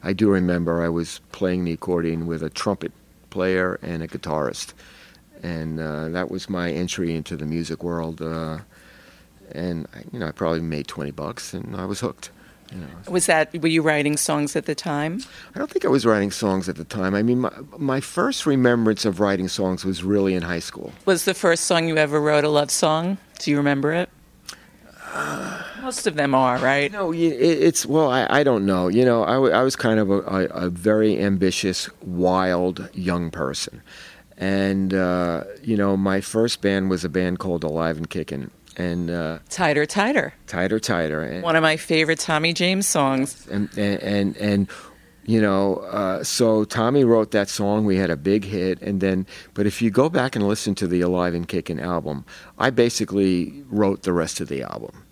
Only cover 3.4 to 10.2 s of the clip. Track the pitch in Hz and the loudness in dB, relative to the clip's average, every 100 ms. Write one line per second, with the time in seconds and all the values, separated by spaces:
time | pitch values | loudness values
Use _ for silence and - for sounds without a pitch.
3.4 | 92 92 92 90 - 82 82 - - 78 | 0 2 0 -4 -8 -8 -8 -10 -4 -2
4.4 | 67 - - - - - - - _ - | -2 -4 -12 -16 -20 -20 -20 -20 _ -14
5.4 | 87 82 80 78 80 76 80 85 90 92 | -10 -8 -6 -6 -6 -6 -6 -6 -6 -8
6.4 | - 92 87 78 90 - 85 82 73 80 | -6 -4 -4 -2 -4 -4 -4 -4 -6 -8
7.4 | 76 82 82 80 87 85 82 80 80 82 | -4 -4 -6 -6 -6 -6 -6 -8 -8 -6
8.4 | 80 80 - - - - - - _ _ | -6 -8 -12 -20 -20 -20 -20 -20 _ _
9.4 | - - 90 85 - - - 123 | -16 -8 -6 -6 -8 -14 -14 -8